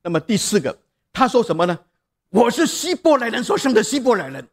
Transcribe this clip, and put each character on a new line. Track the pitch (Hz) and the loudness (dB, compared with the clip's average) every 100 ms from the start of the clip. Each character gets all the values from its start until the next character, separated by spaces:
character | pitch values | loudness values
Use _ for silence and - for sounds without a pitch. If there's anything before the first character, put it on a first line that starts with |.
那 | 175 | -2
么 | 165 | -4
第 | 151 214 | 0 -2
四 | - 208 | 0 0
个， | 131 - _ _ _ | -2 -8 _ _ _
他 | - 254 | 0 2
说 | 247 | 2
什 | 226 | 0
么 | 160 175 | 0 0
呢 | 170 _ _ _ _ _ | -2 _ _ _ _ _
？“我 | 190 240 | 2 2
是 | - 320 | 2 -2
希 | - 320 | -2 -6
伯 | 359 330 285 | -2 2 2
来 | 240 | 0
人 | 226 | -6
所 | 247 403 | -4 -2
生 | 277 | 2
的 | 226 | 2
希 | 214 277 | 0 -2
伯 | 254 214 | 0 0
来 | 139 | -2
人。” | 135 156 | -12 -18